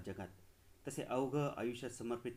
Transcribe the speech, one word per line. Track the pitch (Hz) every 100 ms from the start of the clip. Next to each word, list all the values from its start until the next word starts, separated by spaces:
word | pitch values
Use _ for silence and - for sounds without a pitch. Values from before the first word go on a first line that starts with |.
| 98
जगात, | 95 92 - - - - - 139
तसे | 156
अवघं | - 127 135 147 143 -
आयुष्य | 117 120 127
समर्पित | - 117 - 123